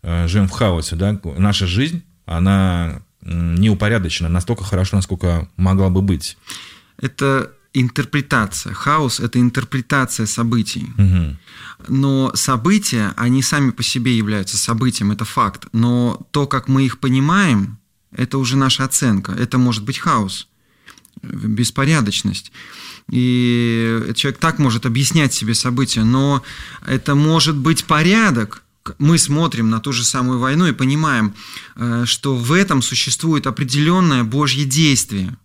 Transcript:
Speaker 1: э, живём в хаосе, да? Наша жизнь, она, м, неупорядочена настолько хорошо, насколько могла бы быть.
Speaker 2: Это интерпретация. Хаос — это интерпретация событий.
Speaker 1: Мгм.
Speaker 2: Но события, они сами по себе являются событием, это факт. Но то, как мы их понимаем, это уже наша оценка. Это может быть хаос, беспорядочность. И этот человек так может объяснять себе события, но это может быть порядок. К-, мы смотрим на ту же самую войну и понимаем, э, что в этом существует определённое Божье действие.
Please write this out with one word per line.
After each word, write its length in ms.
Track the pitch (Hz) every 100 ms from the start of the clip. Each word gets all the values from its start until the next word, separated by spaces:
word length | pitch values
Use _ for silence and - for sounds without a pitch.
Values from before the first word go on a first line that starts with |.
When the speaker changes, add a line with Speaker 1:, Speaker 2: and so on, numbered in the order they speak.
Speaker 1:
э, 260 | 85 85 85
живём 200 | 101 95
в 40 |
хаосе, 440 | - 110 85 78 85
да? 240 | 98 101 85 71
Наша 300 | 101 101 95
жизнь, 340 | 90 147 170 - _ -
она, 760 | 82 92 98 95 87 85 67 - _
м, 320 | 85 85 85 85
неупорядочена 720 | 107 92 107 113 85 - 82
настолько 360 | 90 90 117
хорошо, 320 | 92 92 92 101
насколько 520 | 90 92 90 85 82 -
могла 340 | 92 95 95
бы 100 | 92
быть. 340 | 98 85 - - - - - - _ -
Speaker 2:
Это 520 | 131 - 139 135 - - _ 135
интерпретация. 1000 | 123 147 143 147 139 131 104 - -
Хаос — 460 | 95 139 156 139 -
это 180 | 117 127
интерпретация 840 | 123 127 123 135 120 143 127 - 107
событий. 600 | - 117 120 104 - 82 -
Speaker 1:
Мгм. 400 | 98 90 78 69 - - - - -
Speaker 2:
Но 420 | 135 139 135 135
события, 800 | - - 127 139 208 208 120 101 -
они 260 | 120 131
сами 260 | 127 151 135
по 120 | -
себе 340 | 120 131 120 117
являются 400 | 107 107 95 107
событием, 540 | - 113 127 - 101
это 140 | 104 113
факт. 420 | - 107 - -
Но 520 | 110 120 123 120 - -
то, 160 | 147 143
как 200 | 135 -
мы 160 | 135 135
их 140 | -
понимаем, 800 | 135 131 143 190 190 110 98 - _ _ _ -
это 200 | 123 135
уже 180 | 123 139
наша 300 | 135 - 135
оценка. 480 | - 131 98 92
Это 240 | 90 123 127
может 260 | 123 107
быть 140 | 104 135
хаос, 480 | 170 127 98 - - _ _ _ - - _ -
беспорядочность. 1300 | - - 107 110 120 - 139 160 104 - 101 92 - - - - - - -
И 880 | 123 123 123 123 120 117 117 113 113
этот 120 | - 113
человек 220 | 139 -
так 200 | 165 160
может 260 | 139 113 131
объяснять 480 | 117 139 165 139
себе 200 | - 110
события, 500 | 113 127 123 131 -
но 380 | 110 131 139 139 - - - - -
это 300 | 131 - 143
может 400 | 151 160 156 151
быть 260 | 135 151 -
порядок. 760 | 151 170 214 214 117 107 - _ _
К-, 120 | - -
мы 180 | 143 165
смотрим 520 | - 147 165 113 113
на 100 | 110
ту 120 | 143
же 120 | 123 117
самую 340 | 131 127 127
войну 280 | 127 147 180
и 40 |
понимаем, 600 | 117 131 147 156 123 107 101 - - - -
э, 280 | 120 117 120
что 300 | - 139 127
в 160 | 120
этом 280 | 170 196 143
существует 640 | - 127 - - 165 151 135
определённое 760 | - 135 139 151 185 170 135
Божье 420 | 113 135 147 127 143
действие. 720 | 135 156 135 - 98 95 -